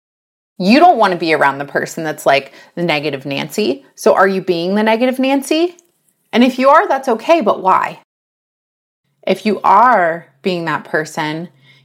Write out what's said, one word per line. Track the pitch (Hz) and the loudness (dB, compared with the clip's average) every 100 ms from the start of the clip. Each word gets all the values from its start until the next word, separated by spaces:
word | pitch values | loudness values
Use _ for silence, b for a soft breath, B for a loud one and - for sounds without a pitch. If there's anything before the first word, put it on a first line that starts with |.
| _ _ _ _ _ _ | _ _ _ _ _ _
You | 185 254 | 2 4
don't | 349 285 | 6 4
wanna | 208 180 | 2 0
be | 170 | -2
around | 156 143 139 | 2 2 0
the | |
person | 143 151 143 - | -6 -6 -6 -8
that's, | 156 151 - | -8 -4 0
like, | 139 139 B B | 0 -2 B B
the | - | -8
negative | 175 151 151 139 | -4 -2 -4 -8
Nancy. | 143 139 143 - 214 277 - | -8 -8 -8 -4 -4 -4 -10
So | _ 226 | _ 2
are | - 196 | 4 2
you | 190 | 0
being | 185 175 175 | -4 -4 -2
the | 202 | 0
negative | 220 220 254 254 | 0 0 0 -2
Nancy? | 262 277 269 311 349 - _ _ _ _ _ | -2 -2 -2 -2 -2 -6 _ _ _ _ _
And | 214 | 0
if | 254 247 | 0 2
you | 262 | 4
are, | 302 403 | 4 4
that's | 269 269 | -2 -2
okay, | 240 - 330 | -4 2 2
but | 208 - | 2 -2
why? | 185 165 - - _ _ _ _ _ _ _ _ _ _ _ _ - | 0 0 -2 -10 _ _ _ _ _ _ _ _ _ _ _ _ -4
If | 190 | -2
you | 214 196 | -2 -2
are | 165 196 240 226 170 170 160 _ | 2 4 4 2 0 -4 -12 _
being | 190 175 | -6 -4
that | 165 147 | -4 -6
person, | - 160 156 - 151 156 175 b b b | -6 -6 -6 -6 -6 -6 -12 b b b